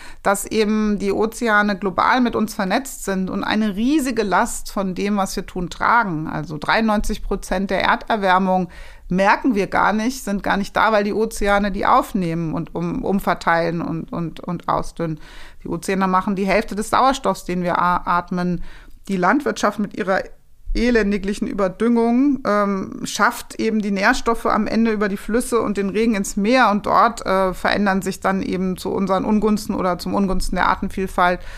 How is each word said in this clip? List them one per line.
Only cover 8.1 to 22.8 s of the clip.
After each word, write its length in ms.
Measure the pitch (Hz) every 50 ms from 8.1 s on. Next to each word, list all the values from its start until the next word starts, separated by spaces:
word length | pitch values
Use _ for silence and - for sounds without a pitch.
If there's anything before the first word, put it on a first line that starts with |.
| 240 214 196 185 180 190 196 185 185 185 180 - - - - - - - - -
merken 440 | 175 185 196 202 254 - - 277 220
wir 120 | 202 185
gar 280 | 180 - - - 180 202
nicht, 280 | 220 214 247 262 -
sind 200 | - 202 202 196
gar 160 | - 202 202 196
nicht 180 | 196 - -
da, 160 | - - 214
weil 120 | 220 208 202
die 100 | 208 -
Ozeane 580 | 208 220 220 - - 214 202 202 202 208 202
die 140 | 180 202 -
aufnehmen 680 | - 233 262 277 - - 202 180 165 165 170 165 156
und 220 | - 170 156 - -
um-, 300 | 165 170 175 - - -
umverteilen 760 | 185 196 196 - 196 175 - - 180 170 165 165 170 165 170
und, 320 | - - 165 160 170 -
und, 280 | - 170 170 156 - -
und 280 | - - 175 165 - -
ausdünnen. 500 | 156 160 160 - - - 170 165 156 - - - - - - - - - -
Die 40 | -
Ozeane 380 | 170 170 - - 190 190 190
machen 300 | 185 185 185 185 208 196
die 100 | 185 196
Hälfte 300 | 190 180 208 214 - 214
des 140 | 196 214 -
Sauerstoffs, 540 | - 208 247 262 - - - 196 190 - -
den 180 | - 180 180
wir 160 | 175 175 170 -
a-, 240 | 175 180 180 175 -
atmen. 580 | - 175 175 175 - 185 180 175 180 175 170 - - - - - - - - - -
Die 80 | 196
Landwirtschaft 640 | 180 175 185 220 294 285 226 208 - - 208 202 -
mit 180 | 208 - -
ihrer 240 | - 190 180 190 - - - - - - - - - - - -
elendiglichen 760 | - 220 247 240 226 208 202 202 202 190 196 208 - 220 -
Überdüngung, 960 | - 196 196 185 180 - 220 240 240 233 233 233 240 247 277 294 262 - -
ähm, 540 | - 208 208 208 196 202 190